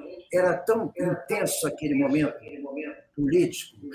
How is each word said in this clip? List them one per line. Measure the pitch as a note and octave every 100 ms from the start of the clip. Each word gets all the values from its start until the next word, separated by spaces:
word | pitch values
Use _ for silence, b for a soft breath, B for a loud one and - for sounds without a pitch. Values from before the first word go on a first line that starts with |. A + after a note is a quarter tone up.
| - - -
era | F3+ F3+ -
tão | - A3+ E3 -
intenso | E3+ - - - F3 - D3+
aquele | - D3+ C#3
momento | C#3 D3+ C#3+ - - C#3+ C#3 - F3+ - - -
político, | C#3 F3 D#3+ - - - -